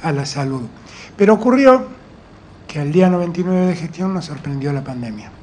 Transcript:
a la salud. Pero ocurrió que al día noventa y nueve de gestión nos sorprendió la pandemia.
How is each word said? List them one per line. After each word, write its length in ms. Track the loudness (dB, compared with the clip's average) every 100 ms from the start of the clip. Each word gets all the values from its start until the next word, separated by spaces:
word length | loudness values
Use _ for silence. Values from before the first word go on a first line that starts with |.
a 80 | -2
la 140 | -4 -4
salud. 380 | -6 -4 -6 -10 -16 -20 -20 -20 0
Pero 200 | 4 4
ocurrió 520 | 4 6 6 6 2 -16 -20 -20 -20 -20 -20 -20 -12
que 140 | -6
al 100 | 0
día 180 | 4 4
noventa 300 | 4 -2 -4
y 60 | -2
nueve 220 | 0 0
de 100 | -2
gestión 360 | -6 -6 -4
nos 120 | -4 -6
sorprendió 480 | -10 -6 -6 -4
la 100 | -4
pandemia. 480 | -6 -8 -8 -10 -14 -20